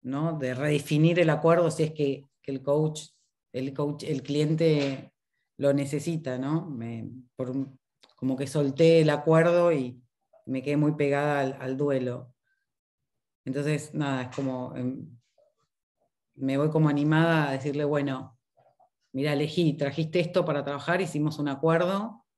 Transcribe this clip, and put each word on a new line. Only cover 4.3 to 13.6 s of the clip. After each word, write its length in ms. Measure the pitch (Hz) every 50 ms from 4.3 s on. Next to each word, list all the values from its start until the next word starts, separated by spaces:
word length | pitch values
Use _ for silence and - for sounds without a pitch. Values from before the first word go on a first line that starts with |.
| 143 147 151 151 160 156 170 160 156 147 143 139 135 135 - - _ _ _ _ _ _ _ _ _
lo 160 | _ 143 143 139
necesita, 640 | 139 139 139 143 147 143 170 165 156 156 131 127
¿no? 320 | 127 127 139 151 165 180 180
Me, 400 | 143 117 113 117 117 113 110 107 117 131 127 _ _
por 140 | _ 131 123
un, 300 | 127 135 135 131 - _ _ _ _ _ _ _ _
como 200 | _ - 131 131
que 100 | 127 139
solté 540 | 131 - 156 147 139 135 135 165 165 165 165
el 80 | 156 156
acuerdo 640 | 147 143 - 165 160 160 165 175 170 175 175 175 165
y 300 | 147 131 123 123 - _ _ _ _ _ _ _ _ _
me 180 | - 131 131 131
quedé 140 | 147 147
muy 160 | 147 151 147 151
pegada 480 | 151 147 143 139 143 147 147 147 143
al, 160 | 139 131 131 127
al 180 | 131 131 135 131
duelo. 560 | 147 147 139 135 127 123 123 123 123 - _ _ _ _ _ _ _ _ _ _ _ _ _ _ _ _ _ _ _ _ _ _ _ 131
Entonces, 460 | 131 139